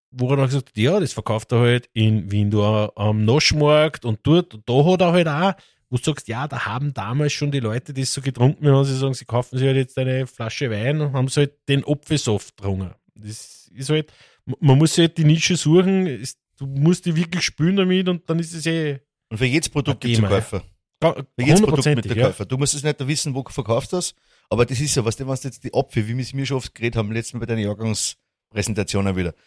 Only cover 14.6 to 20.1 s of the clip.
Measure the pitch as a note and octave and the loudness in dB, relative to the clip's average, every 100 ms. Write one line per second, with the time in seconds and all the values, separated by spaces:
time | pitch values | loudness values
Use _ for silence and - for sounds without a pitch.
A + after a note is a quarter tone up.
14.6 | D3 C3+ D#3+ - E3 - D3+ D#3+ - F3 | 4 6 6 4 2 4 4 4 2 0
15.6 | D3+ E3+ F#3 F#3+ F#3 A#2+ B2 - _ - | 4 4 4 2 0 -4 -10 -14 _ -14
16.6 | C3+ C#3 D3+ F3+ F3+ D#3+ E3+ F3 - - | -8 2 2 2 0 -2 -2 -2 -4 -2
17.6 | D#3+ G3 F#3 F#3 F#3 F3+ - E3 E3 E3 | 0 2 2 0 0 -4 -2 -4 -4 -6
18.6 | D#3 E3 D#3 C3+ _ _ - G#2+ B2+ D3 | -4 -2 -2 -6 _ _ -10 -2 0 0
19.6 | - D3 C#3 C#3 A#2+ | 0 -4 -2 -2 0